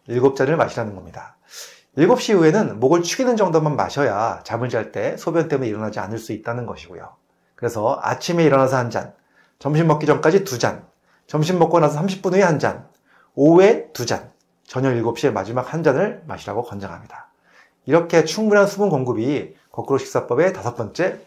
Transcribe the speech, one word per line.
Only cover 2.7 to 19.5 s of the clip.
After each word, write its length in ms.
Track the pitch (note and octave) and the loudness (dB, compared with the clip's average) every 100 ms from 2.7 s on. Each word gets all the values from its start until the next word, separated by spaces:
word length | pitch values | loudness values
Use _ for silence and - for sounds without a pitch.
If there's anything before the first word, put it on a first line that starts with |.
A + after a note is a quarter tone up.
| G#2 | 0
목을 240 | B2+ F3 | 2 2
축이는 340 | E3+ - B3+ A3+ | 0 -2 0 2
정도만 400 | F#3+ E3 D#3 C3 | 2 2 0 0
마셔야 640 | F#2 C3+ C#3 G2+ A2+ F2 | -2 0 0 0 -2 -4
잠을 240 | - A2+ B2+ | -6 -6 -4
잘 240 | A#2+ G#2+ | -4 -6
때 240 | - A#2+ - | -6 -6 -6
소변 320 | - E3 D#3 | -4 -2 0
때문에 200 | C#3+ B2 | -2 -4
일어나지 300 | G#2 G#2+ G#2+ | -4 -6 -8
않을 200 | G2 A2 | -8 -10
수 140 | - | -10
있다는 340 | G#2+ A2+ A#2+ A2+ | -10 -8 -8 -8
것이고요. 500 | F#2 - E2+ E2 _ _ _ _ _ | -12 -16 -20 -20 _ _ _ _ _
그래서 420 | A#2+ A2 G#2+ - | -6 -2 -2 -2
아침에 420 | - B2+ - E3+ | -4 -4 -2 2
일어나서 320 | D#3+ C3+ C3 C3 | 4 4 4 0
한 140 | A#2+ | -2
잔, 240 | A2 - - _ _ _ _ | -6 -8 -16 _ _ _ _
점심 300 | C#3 D3+ E3 | -2 0 2
먹기 180 | D#3 D3 | 2 2
전까지 380 | C3+ D#3 F#3+ | 2 4 2
두 140 | - A#2+ | 0 -4
잔, 260 | A#2 - - _ _ _ _ | -4 -4 -16 _ _ _ _
점심 320 | D3+ D#3 F#3 | -2 0 2
먹고 220 | E3 E3+ | 2 4
나서 140 | D3+ | 2
삼십 280 | D3 F#3+ F#3+ | 0 -4 -4
분 120 | F#3+ | -2
후에 80 | F#3 | 2
한 160 | F#3 C#3+ | 2 2
잔, 280 | A2+ F2+ - _ _ _ _ | -2 -4 -14 _ _ _ _
오후에 560 | - C#3+ E3+ G3 A#3 - | 2 6 8 6 4 -2
두 140 | - A#2+ | -8 -6
잔, 240 | A2 - _ _ _ _ | -6 -8 _ _ _ _
저녁 200 | C3 C3+ | -2 0
일곱 260 | A#2+ A2+ - | 0 -2 -2
시에 100 | C#3+ | -2
마지막 460 | G#2+ F#2+ B2 B2+ | -2 -4 -6 -6
한 80 | D#3+ | -2
잔을 400 | D#3 C3+ G#3 G#3+ D#3 | 0 0 -2 -6 -14
마시라고 360 | F#2 - G2+ | -14 -8 -8
권장합니다. 680 | A#2+ G2+ G2 F2 A2 - - _ _ _ _ _ | -8 -12 -12 -14 -18 -20 -20 _ _ _ _ _
이렇게 400 | - D#3+ E3+ E3+ | 2 2 4 2
충분한 420 | D#3+ G#3+ A3 G#3 G3 | 2 0 2 4 2
수분 220 | G3 G3+ | 2 0
공급이 640 | D3 B2+ G#2+ A#2+ C#3 F#2 | 0 -2 -2 -2 -2 -6